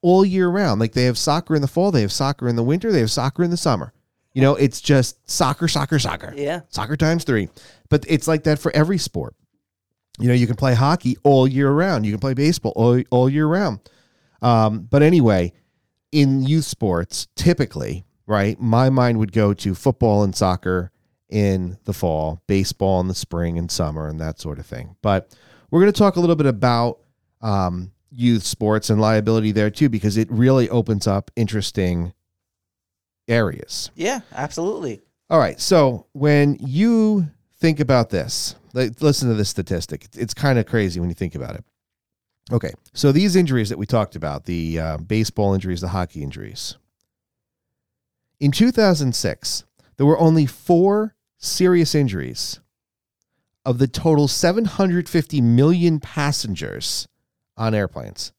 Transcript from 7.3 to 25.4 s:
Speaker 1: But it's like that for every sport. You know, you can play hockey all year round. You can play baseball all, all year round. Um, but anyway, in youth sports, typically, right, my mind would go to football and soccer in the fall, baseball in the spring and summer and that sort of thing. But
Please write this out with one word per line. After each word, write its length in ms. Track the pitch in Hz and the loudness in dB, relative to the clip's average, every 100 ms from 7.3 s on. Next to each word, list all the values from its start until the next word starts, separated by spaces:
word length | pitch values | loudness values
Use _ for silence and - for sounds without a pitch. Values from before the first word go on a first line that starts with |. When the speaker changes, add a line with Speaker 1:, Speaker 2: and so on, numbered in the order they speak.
| 117 95 - - _ _ | -2 -2 -10 -20 _ _
Speaker 1:
But 160 | 147 - | -2 0
it's 200 | 160 - | -2 0
like 160 | 156 156 | -2 0
that 120 | 151 | 0
for 160 | - - | 0 0
every 220 | 151 190 | 0 0
sport. 380 | - - 71 _ _ _ _ _ _ _ _ - | -4 -8 -10 _ _ _ _ _ _ _ _ -2
You 80 | 120 | 2
know, 40 | |
you 140 | 123 120 | 2 2
can 80 | 120 | 0
play 180 | 135 | 2
hockey 440 | 117 135 170 127 123 | 2 2 0 -2 0
all 240 | 147 135 131 | 4 4 4
year 220 | 135 139 | 2 2
round. 340 | 143 185 147 107 | 2 0 0 -2
You 60 | |
can 60 | - | -2
play 140 | 135 | -4
baseball 380 | 131 151 175 110 - | 0 0 0 -4 2
all, 260 | 117 123 123 | 2 2 2
all 180 | 123 127 | 2 2
year 160 | 143 151 | 2 0
round. 320 | 175 196 107 _ _ _ _ _ _ | 0 -2 -6 _ _ _ _ _ _
Um, 460 | 120 117 110 110 98 | 2 4 2 0 0
but 140 | 143 | 4
anyway, 500 | 151 175 117 95 87 _ _ _ _ _ _ | 6 6 4 4 0 _ _ _ _ _ _
in 300 | 151 139 135 | 2 2 2
youth 220 | 131 160 147 | 2 0 0
sports, 640 | - 104 85 87 - - - | -4 -2 -2 -4 -8 -12 -2
typically, 680 | 165 175 131 - 57 92 - _ - | 0 0 -2 -4 -8 -8 -12 _ -4
right, 340 | 107 101 - | 0 0 -2
my 300 | 120 117 131 | 0 2 2
mind 280 | 131 123 113 | 2 2 0
would 120 | 107 | 0
go 200 | 113 104 101 | 2 2 0
to 200 | 101 92 | -4 -2
football 480 | 139 - 117 104 | -2 2 2 2
and 120 | 101 - | 0 0
soccer 560 | 95 90 92 92 90 _ _ _ _ | -2 0 -2 -4 -4 _ _ _ _
in 480 | 107 101 95 90 92 - | -2 0 0 -4 -8 -8
the 80 | |
fall, 480 | 95 87 78 78 82 - | -4 -2 -2 -4 -8 -2
baseball 540 | 98 92 - 98 92 | -2 -2 -2 0 0
in 60 | 92 | -2
the 80 | 92 | -6
spring 420 | - 85 85 85 | -8 -6 -4 -4
and 120 | 85 | -6
summer 380 | - 78 78 76 | -4 -6 -6 -10
and 120 | 78 | -8
that 180 | 80 78 | -10 -10
sort 200 | 80 71 | -12 -12
of 60 | - | -14
thing. 300 | 60 80 - | -16 -16 -6
But 340 | 107 95 - _ | 0 0 -2 _